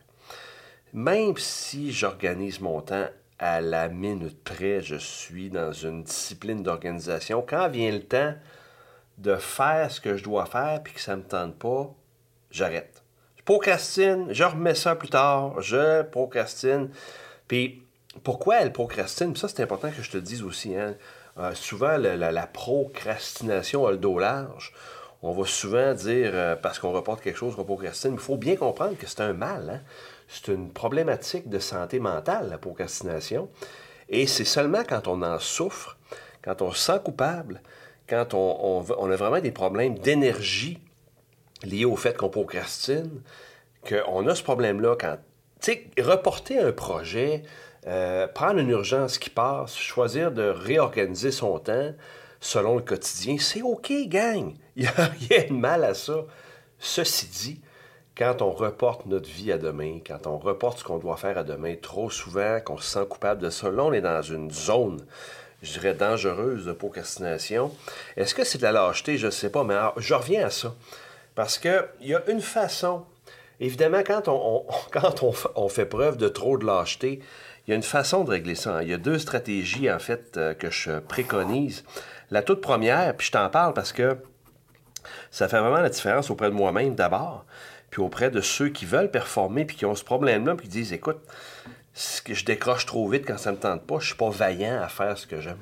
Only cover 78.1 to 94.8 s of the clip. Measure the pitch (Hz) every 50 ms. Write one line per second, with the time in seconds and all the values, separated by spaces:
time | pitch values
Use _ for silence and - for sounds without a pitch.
78.1 | 185 196 180 127 101 87 82 87 82 - - 110 87 80 82 82 87 87 85 143
79.1 | 160 156 156 - - 120 - 110 101 95 90 87 - 131 139 113 90 82 - -
80.1 | 117 - - - - 85 80 80 78 - - 82 - - - 82 78 78 76 -
81.1 | - 127 123 123 113 98 90 95 117 135 147 135 - - - - - - - -
82.1 | - - - - 101 104 101 - 196 196 - 139 127 110 110 120 131 165 180 151
83.1 | - - - - - 110 101 95 - 160 175 165 127 107 98 - - - 123 131
84.1 | 131 127 - - - _ _ - - _ _ _ _ _ _ _ - - - -
85.1 | - - - - - - 98 92 117 110 110 120 143 170 175 135 - - - 101
86.1 | 113 139 139 - 104 - 107 104 101 101 98 92 87 90 - - - - 90 87
87.1 | 90 110 156 170 135 - - - - - - - - - - _ - 101 95 90
88.1 | - - 123 135 120 101 98 - - - 143 143 143 - 98 85 107 156 202 190
89.1 | - - 98 - - 110 95 95 107 143 156 147 - - 104 101 104 - - -
90.1 | 123 131 143 131 110 104 117 156 175 170 123 95 90 113 117 98 87 - - 156
91.1 | 156 156 - - - - - - - - - - - - - _ - - - -
92.1 | - - - 120 104 101 - 117 110 - - 123 123 123 - - 113 117 107 98
93.1 | 120 139 139 - 107 - - 107 98 - - 101 87 85 - - 151 156 156 -
94.1 | - - 113 107 101 98 107 95 90 90 101 113 127 113